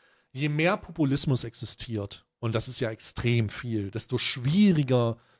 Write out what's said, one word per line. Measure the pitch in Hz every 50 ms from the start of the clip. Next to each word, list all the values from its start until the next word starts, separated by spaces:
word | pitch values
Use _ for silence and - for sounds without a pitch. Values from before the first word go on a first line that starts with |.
| _ _ _ _ _ _
Je | - 131 147 147
mehr | 147 151 160 180 208 202
Populismus | - - 165 165 151 135 135 - - 151 131 120 -
existiert, | 117 - - 117 - - - - - 110 104 101 - - - _ _ _ _
und | 117 113 110
das | 110 110 131
ist | 123 -
ja | 123 110
extrem | 113 - - - - - - 120 120 117 110 101
viel, | - - - 120 110 104 98 98
desto | - 110 - - 127 117
schwieriger | - - - 131 120 139 160 202 214 202 175 151 139 123 131 123 117 117 110 - _ _ _ _